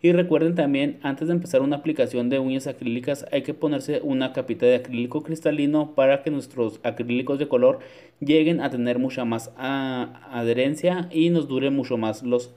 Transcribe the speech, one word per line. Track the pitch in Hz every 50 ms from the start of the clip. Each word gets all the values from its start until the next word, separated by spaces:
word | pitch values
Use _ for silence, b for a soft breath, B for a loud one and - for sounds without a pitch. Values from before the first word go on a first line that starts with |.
Y | - 170
recuerden | 175 175 175 175 156 151 160 165 175
también, | 170 151 143 139 139 143 143 - -
antes | - 143 135 - 160
de | 160 175
empezar | 170 175 - - 131
una | 135 139 143
aplicación | 143 - 160 151 147 127 120 - 123 120 123
de | 135 135
uñas | 131 131 131 135 135
acrílicas, | 143 127 - 127 123 117 123 123 147 143 139 - -
hay | - -
que | - - 143
ponerse | - - 151 147 139 - - 147 135 -
una | 147 135 131 131 127 -
capita | 139 123 - 113 - 123
de | 123 127
acrílico | 120 123 - 123 117 120 120 - 151 151
cristalino | - 160 156 - 160 151 151 143 143 151 151 151 147 -
para | - 135 135 139 139
que | - 160
nuestros | 151 139 123 - - 127 117 110 - - _
acrílicos | 120 117 - 120 120 120 123 127 127 139 139
de | 147
color | 143 135 123 123 131 - - B B B B B B B _
lleguen | - 139 151 160 156 160 170 151
a | - 139
tener | 131 120 120 123 120 123
mucha | 127 131 127 131 123
más, | 117 117 113 113 - -
ah, | - 131 131 139 139 135 131 131 127 123 - - - - -
adherencia | 131 120 120 117 117 123 131 139 156 - - 175 180 180 175 175
y | - 160 160 170
nos | 170 165 151
dure | 139 131 131 131 139
mucho | 139 139 123 - 127
más | 117 110 110 107 - 131
los | 123 123 123 123 - -